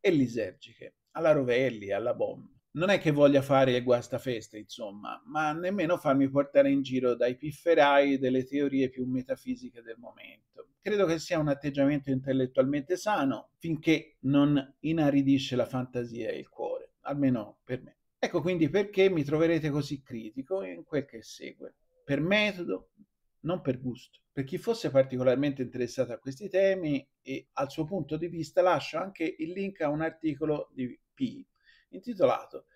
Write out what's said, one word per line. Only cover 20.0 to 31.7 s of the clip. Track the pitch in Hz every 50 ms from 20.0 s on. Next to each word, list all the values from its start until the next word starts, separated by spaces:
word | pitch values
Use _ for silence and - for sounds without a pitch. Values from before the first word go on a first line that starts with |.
| -
critico | _ 127 113 113 110 - 135 135 - 190 196 196
in | 185 180 170 160
quel | _ 160 147 131
che | - - 113 -
segue. | - - - 76 - - _ - - - _ _ _ _ _ _
Per | - 143 139
metodo, | 147 170 196 214 208 208 202 180 175 - - - - _ _ _ - _ _ _ _ _ _ _
non | - 147 180 170
per | - - 127 127
gusto. | 131 127 117 - - _ _ _ _ _ _
Per | - 135
chi | 131 - 180
fosse | - 233 226 226 - 156
particolarmente | 135 139 135 135 131 123 127 131 123 131 143 147 135 135 127
interessato | 120 - 117 123 117 - - 127 123 -
a | -
questi | _ 135 135 - 214 196
temi | - 180 196 196 190 190 180 151 143 135 - _ _ _ _
e | - 135 - - _ _
al | - 139 135
suo | - - 160
punto | 156 196 190 151 - 156
di | 156 165
vista, | 175 160 170 156 - - 185
lascio | 180 185 170 143 - - - 160
anche | 180 196 196 - 165 156 - -
il | 156 160 180
link | 190 196 196 190 - -
a | 196
un | 196 156
articolo | 160 160 156 _ - 156 147 - 156 151 151 147 - - _
di | 131 127 123 - - _ _ _
P | _ 135 117 104 - - _ _ _ _ _